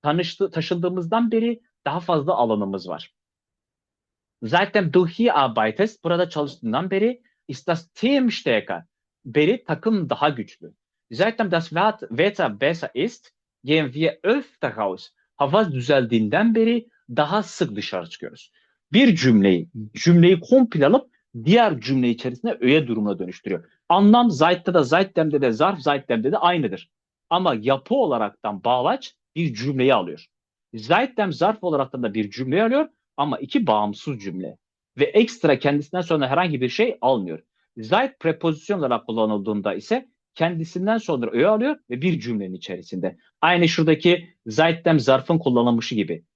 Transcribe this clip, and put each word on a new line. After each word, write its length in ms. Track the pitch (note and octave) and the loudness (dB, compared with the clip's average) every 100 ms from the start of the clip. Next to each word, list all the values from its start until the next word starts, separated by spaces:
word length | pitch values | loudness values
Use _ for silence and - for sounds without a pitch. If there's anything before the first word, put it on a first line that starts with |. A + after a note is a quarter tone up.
Tanıştı-, 480 | D3 D#3+ E3+ - G3 | 0 -2 -2 -4 -4
taşındığımızdan 800 | E3 D#3+ F3 F3+ F#3 E3+ A3+ A#3 | -4 -4 -2 -2 -4 -2 -2 0
beri 280 | A3+ A#3 A3+ _ _ C#3 | 0 -2 -4 _ _ -8
daha 140 | D#3+ | -6
fazla 340 | F3 E3 C#3 | -2 -2 0
alanımız 540 | A2+ A#2 G#2+ G2 F#2+ F2+ | 0 0 0 -2 -6 -8
var. 260 | D2+ - _ _ _ _ _ _ _ _ _ _ _ _ _ A2+ | -12 -14 _ _ _ _ _ _ _ _ _ _ _ _ _ -2
Seitdem 460 | E3+ G3 G#3 F3 | 0 2 0 2
du 140 | F3+ E3+ | 2 2
hier 360 | E3+ A#3 - | 2 2 2
arbeitest, 600 | C3 A2+ A2 G#2+ G#3+ - | 0 2 -2 0 -4 -2
burada 240 | E3 E3+ F3 | -4 -2 -2
çalıştığından 600 | D#3 C#3+ - A2+ B2 F3+ | -2 -6 -6 -4 -4 -2
beri 320 | G3 A3 B3 _ _ - | 0 0 -2 _ _ -16
ist 180 | C3+ - | -10 -4
das 240 | E3 - | -4 -4
Team 360 | - A#3 C#4+ B3+ | -4 0 2 2
stärker. 540 | - D3+ A2 - F2 - _ _ _ | -2 0 0 -2 -10 -10 _ _ _
Beri 400 | C3+ D3 D3+ B3 | -4 2 2 0
takım 460 | - D#3+ A3 G#3+ C#3+ | -4 -4 0 0 -2
daha 180 | C3 D3+ | 0 -2
güçlü. 460 | B2+ G2 - E2+ _ _ _ _ | -2 -10 -14 -20 _ _ _ _
Seitdem 380 | A2+ G3+ A3+ G#3+ | -2 -2 0 -2
das 180 | E3+ E3 | -2 -2
Wet-, 400 | D#3+ G#3 G#3+ - | -2 -2 -2 -8
Wetter 520 | A#2 F#3+ G3+ C#3 G#2 | 0 0 0 -4 -2
besser 300 | C#3 E3+ - | -2 -2 -6
ist, 380 | B2 G#3 - _ _ _ _ | -4 -6 -6 _ _ _ _
gehen 280 | C3 D#3 C#3+ | -2 0 0
wir 260 | C3+ E3 - | -2 -4 -2
öfter 540 | F#3 C4+ B3 _ C3 G#2+ | -2 -2 -2 _ -8 -4
raus. 340 | G#2 F#2+ - _ _ _ | -4 -6 -14 _ _ _
Hava 360 | C#3 F#3+ G3+ | 0 2 0
düzeldiğinden 800 | C3 A#2+ C#3 A#2 A#2 G#2+ D#3 A3+ | -4 0 0 2 0 0 0 2
beri 340 | A3+ A3+ A#3+ A#3 _ _ | 2 2 0 -6 _ _
daha 340 | A#2+ D3 G3+ | -4 -2 -2
sık 340 | G3+ - D3 G#2 | -4 -6 -6 -6
dışarı 340 | G2+ F#2 E2+ | -8 -8 -10
çıkıyoruz, 420 | - - - - _ _ _ _ | -14 -16 -18 -20 _ _ _ _
bir 240 | E3+ C#4 E3 | 4 4 4
cümleyi, 520 | B2+ A2 G2 F2+ E2 A#2 G#2+ | 4 4 4 2 0 -14 -14
cümleyi 460 | - - E3+ F3 F#3 | -2 4 6 8 4
komple 460 | - C4 A#3+ D#3+ C#3 | 4 4 4 2 4
alıp 240 | B3+ - _ _ A#2+ | 4 0 _ _ -6
diğer 360 | A#2 A3+ A3 C#3 | 2 4 4 0
cümle 280 | A2+ C3+ B2 | -2 0 0
içerisinde 500 | A#2 B2+ B2 A#3 - | -2 -6 -6 -6 0
öğe 260 | B2 D3+ B2+ | 2 2 2
durumuna 320 | A2 G#2 F#2+ | -2 -2 -4
dönüştürüyor. 460 | F2+ F2+ G#2 F2 - _ _ | -8 -10 -8 -8 -8 _ _
Anlam 420 | F3 G3+ A#3+ A#3+ | 4 6 6 4
Zeit'te 440 | C#3 D#3+ F3+ F3 | 2 2 2 2
de, 100 | F3 | 2
Zeit'tem'de 560 | C3 E3 F#3+ - D#3 C#3+ | 2 2 2 0 0 0
de, 120 | C3+ | 0
zarf 280 | A2 E3+ F#3 | 2 0 0
Zeit'tem'de 520 | C#3+ C#3+ - A#2 B2 | -2 -2 -2 -2 -2
de 60 | - | 0
aynıdır. 520 | E3+ F3+ A#2+ F2+ - _ _ _ _ | 0 0 -4 -8 -14 _ _ _ _
Ama 240 | E3+ F3+ A#2 | -2 0 -2
yapı 340 | A2 C3+ - | -2 -2 -2
olaraktan 680 | C4+ G3 A#2+ G#2 _ G#2+ G2+ | -2 0 -2 -4 _ -10 -6
bağlaç 500 | A#2 B2 C#3 C4+ - _ _ D#3+ | -2 0 0 -4 -8 _ _ -6
bir 180 | E3 | -4
cümleyi 400 | G#2+ C3 C3+ B2+ | -4 -6 0 2
alıyor. 320 | A#2+ F2 D2 _ _ _ _ _ | 2 0 -12 _ _ _ _ _
Zeit'tem 580 | A2+ A2 F3+ C4 B3 G3 | -16 0 0 0 -2 -4
zarf 320 | C3 F#3 G#3+ | 0 -2 0
olaraktan 380 | F3+ D3 C3 C3 | -2 -2 -4 -4
da 120 | A#2 | -6
bir 160 | G#2+ G#2 | -4 -6
cümleyi 320 | A#2 C3 E3 | -6 -4 0
alıyor 260 | A3+ C4+ D#4 _ _ - | 0 0 -2 _ _ -6
ama 220 | D3 B2 | -6 -6
iki 280 | C#3 C#4 F3+ | -4 -2 2
bağımsız 560 | G#2+ G#2+ G2+ - A#2+ | 2 0 -6 -10 -10
cümle. 340 | G2 F2+ - - _ _ _ - | -10 -10 -12 -14 _ _ _ -2
Ve 60 | |
ekstra 540 | D3 G#3 A#3 - D#3 C3 | 2 2 2 0 0 2
kendisinden 420 | C#3+ D3 C#3+ F3+ | 2 -2 -2 -6
sonra 280 | E3+ D#3+ C3 | -2 -2 0
herhangi 320 | C#3+ F3+ C#3 | 0 0 -2
bir 80 | B2 | -4
şey 300 | - A#3 - | 0 -2 0
almıyor. 420 | B2 B2+ F#2 D#2 _ _ _ - | 0 0 -2 -10 _ _ _ -16
Zeit 440 | A2 F#3+ C4+ _ | -2 0 0 _
prepozisyon 580 | E3 D#3+ E3+ D#3 - G3+ | -4 -2 -2 -4 -4 -4
olarak 280 | C#3 A#2 - | 0 -2 -2
kullanıldığında 680 | A2+ A2 G#2 G2 G#2 G2+ | -2 0 -2 -4 -4 -4
ise 340 | F#2 - A#3+ C4 _ _ | -6 -4 -6 -6 _ _
kendisinden 640 | - E3 E3+ E3 F3+ G3 A3+ | -4 -4 -2 -8 -4 -2 -2
sonra 320 | G#3+ C#3 A#2 | -2 -4 -2
öğe 140 | A#2 E3+ | 2 2
alıyor 300 | G#3+ B3+ D4 _ | 2 0 -4 _
ve 120 | B2 | -4
bir 180 | E3+ D#3 | -2 -2
cümlenin 340 | A#2 A2 F#2+ | -4 -6 -6
içerisinde. 600 | F#2 - F2+ - F#2 F#2 - _ _ | -10 -12 -14 -10 -6 -6 -8 _ _
Aynı 280 | D#3+ F3 E3 | 0 4 2
şuradaki 600 | E3 D#3+ D#3 F3 F3 F3 _ - | 2 2 4 4 2 -2 _ -6
Zeit'tem 540 | A2 E3 E3 E3+ D#3 | 0 2 2 2 2
zarfın 380 | B2 C3 C3 E3 | 4 2 2 0
kullanılmışı 560 | C#3 A#2+ A#2+ A#2 - | 2 2 2 0 -2
gibi. 300 | A2+ G2 E2 _ | -4 -4 -6 _